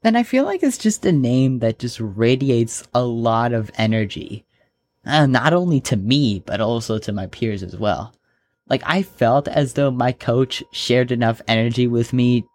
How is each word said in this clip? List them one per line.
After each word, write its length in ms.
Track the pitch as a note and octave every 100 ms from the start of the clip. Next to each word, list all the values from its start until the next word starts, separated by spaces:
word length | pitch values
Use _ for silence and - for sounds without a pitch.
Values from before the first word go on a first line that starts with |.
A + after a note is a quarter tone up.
And 160 | A3+ A#3
I 60 |
feel 200 | A#3+ B3+
like 200 | C#4+ F#4+
it's 140 | D4 -
just 280 | G#3+ G#3 -
a 60 |
name 480 | D#3 B2 B2+ C3 B2+
that 180 | A2+ A2+
just 220 | A#2+ -
radiates 840 | A2 G2 A2+ C3 C#3 A#2+ A2+ - -
a 100 | B2
lot 480 | B2 A#2 A#2 A2+ A#2+
of 180 | A#2 G#2 -
energy. 640 | A2 A2 G#2+ - - G#2+ _ _ _ _ _ _
Uh, 220 | - D3+ C#3+
not 260 | B2+ C#3
only 280 | F3 F3+ C#3+
to 140 | - A2
me, 460 | G2+ C#3 C3 G2
but 160 | - G2+
also 380 | A2 A#2 A2+ A2
to 140 | G#2+
my 140 | G2+ F#2+
peers 360 | - A2+ G2+
as 140 | F2+ -
well. 380 | G#2 F#2 A2+ _ _ _ _ _ _
Like, 140 | C3+
I 180 | - F3
felt 460 | F#3+ - A#2 C3+ C#3+
as 240 | D3+ C3+
though 180 | - C#3
my 220 | B2 B2
coach 500 | B2 - A#2+ C3 - -
shared 380 | - - B2 B2
enough 300 | A#2+ A2+ A2+ -
energy 380 | A2+ A#2 A#2 B2
with 260 | A#2 A#2
me 320 | B2 B2 B2 -